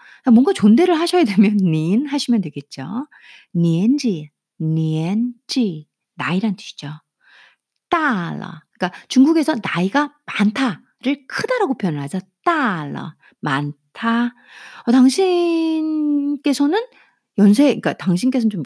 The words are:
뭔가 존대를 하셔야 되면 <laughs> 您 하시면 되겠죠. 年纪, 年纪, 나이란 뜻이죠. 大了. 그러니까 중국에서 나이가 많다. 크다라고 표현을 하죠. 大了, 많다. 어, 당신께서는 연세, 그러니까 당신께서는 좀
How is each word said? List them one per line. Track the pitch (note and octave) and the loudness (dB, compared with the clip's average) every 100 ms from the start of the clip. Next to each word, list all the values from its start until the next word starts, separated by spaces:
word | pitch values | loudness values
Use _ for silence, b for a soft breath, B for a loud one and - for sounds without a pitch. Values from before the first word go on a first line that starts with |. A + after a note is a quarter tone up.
| b b - | b b 4
뭔가 | A#3 C#4+ | 6 6
존대를 | F#4+ G3+ A#3 F4+ D#4+ | 4 6 6 4 2
하셔야 | E4+ F4+ C4 | 2 2 2
되면 | F#3+ G3 G#3 | 4 2 2
<laughs> | |
您 | F#3 D#3+ D#3+ G#3+ D4 | 0 0 0 -2 -2
하시면 | C#4 - A#3 | -4 -2 -2
되겠죠. | F3 C#3+ - - C#3 A3 D4 B B B B | -2 -8 -14 -12 -10 -10 -10 B B B B
年纪, | F3 E3+ E3 G#3+ C#4+ B3 E3+ D3+ _ _ - | -2 0 2 0 0 -2 -4 -8 _ _ -8
年纪, | D#3+ D#3+ D#3+ D#3 D#3+ G#3 B3 A#3+ - - A3 D#3 D3 _ _ - | -4 -2 -2 -2 -2 -2 -4 -8 -8 -4 -4 -4 -14 _ _ -10
나이란 | C3 F3+ A3 F#3 | -4 -2 -2 -4
뜻이죠. | - - C#3+ D#3 _ _ b b b b _ _ _ | -10 -16 -14 -16 _ _ b b b b _ _ _
大了. | E4+ D4+ G#3 E3 D3 - D#3+ - _ | -2 -2 -2 -6 -8 -12 -16 -20 _
그러니까 | F3+ B - | -6 B -2
중국에서 | B3+ C4+ E4 D#4 C#4 | 2 4 4 0 -2
나이가 | - E3 F#3 C#4 D4 - - | -4 -4 -2 0 -2 -6 -10
많다. | - G#3 G#3+ C4 E3 _ _ B3 C#4+ - | -2 0 0 -4 -4 _ _ -6 -6 -6
크다라고 | - A4 B4+ F#4+ C4+ | -8 -4 -2 -2 -2
표현을 | F#3 D3 | -4 -4
하죠. | C#3+ F#3+ - _ - | -6 -8 -12 _ -4
大了, | E4 B3+ F3 D3 C#3 C#3 - b _ | 0 0 -2 -6 -10 -12 -16 b _
많다. | D#3 C#3 D3 - _ - A3+ A#3 A#3+ B B B B B - | -4 -4 -4 -10 _ -8 -2 -2 -2 B B B B B 0
어, | |
당신께서는 | B3+ B3+ C4 F#4+ F4 E4+ E4 D#4+ D#4+ D#4 D#4 D4+ D4 C#4+ C#4+ D4 C4+ C#4+ F#4+ A#4+ b b b _ - | 4 4 4 2 2 0 0 0 -2 -2 -2 -2 -2 -2 -4 -2 0 0 0 -4 b b b _ 2
연세, | G3+ G#3+ C#4+ | 4 6 4
그러니까 | - - | 2 -2
당신께서는 | C3+ E3+ F3+ B3 B3+ A3 | -4 -2 0 0 0 0
좀 | G3 | -2